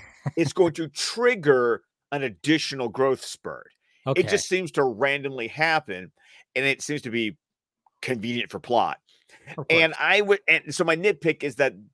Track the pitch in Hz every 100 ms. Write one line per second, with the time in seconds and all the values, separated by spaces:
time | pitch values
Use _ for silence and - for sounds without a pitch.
0 | - _ 143 165 147 - 170 160 151 -
1 | - 226 240 220 147 131 120 107 _ _
2 | _ 143 131 95 143 156 - 135 120 127
3 | 135 127 - - 85 65 - _ _ _
4 | 131 147 196 196 - 185 170 156 131 104
5 | 139 143 135 131 113 147 160 156 110 92
6 | 87 _ _ - _ 127 139 127 - 147
7 | 123 117 110 - _ _ _ _ _ _
8 | 131 120 117 120 98 95 - 117 82 -
9 | _ _ _ - - - - 165 160 -
10 | 156 202 202 202 - 160 151 143 165 160
11 | 208 160 165 143 143 117 131 - 208